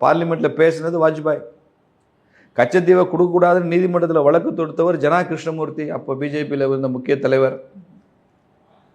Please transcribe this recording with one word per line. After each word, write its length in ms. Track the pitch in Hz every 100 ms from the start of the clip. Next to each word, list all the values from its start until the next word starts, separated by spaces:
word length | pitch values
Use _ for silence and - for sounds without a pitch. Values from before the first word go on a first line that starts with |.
பார்லிமெண்ட்ல 480 | 127 160 170 165 151
பேசுனது 600 | 135 165 151 160 170 160
வாஜ்பாய். 340 | 156 156 139 - - _ _ _ _ _ _ _ _ _ -
கச்சத்தீவை 500 | 120 180 170 185 180
கொடுக்கக்கூடாதுன்னு 600 | 165 175 175 175 180 170
நீதிமன்றத்துல 480 | 170 185 175 170 160
வழக்கு 280 | 143 156 302
தொடுத்தவர் 460 | 170 156 151 170 165
ஜனா 300 | 147 170 180
கிருஷ்ணமூர்த்தி, 640 | 156 160 160 151 151 151
அப்ப 240 | 131 -
பி 140 | 131 147
ஜே 140 | 147
பியில 260 | 143 143 135
இருந்த 200 | 135 135
முக்கிய 300 | 127 127 139
தலைவர். 440 | 135 135 131 - - - - _ _ _ _ _ _ _ _ _ _